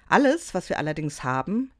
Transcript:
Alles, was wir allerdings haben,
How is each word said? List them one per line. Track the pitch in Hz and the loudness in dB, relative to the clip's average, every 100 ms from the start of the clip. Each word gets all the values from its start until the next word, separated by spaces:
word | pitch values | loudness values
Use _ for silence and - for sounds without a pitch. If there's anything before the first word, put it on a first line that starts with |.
| - | 2
Alles, | - 277 339 - | 4 6 2 -2
was | 180 - | -6 -4
wir | - | -4
allerdings | 151 156 151 - | -2 -2 -4 -4
haben, | 127 131 170 226 262 | -2 -2 -2 -2 -4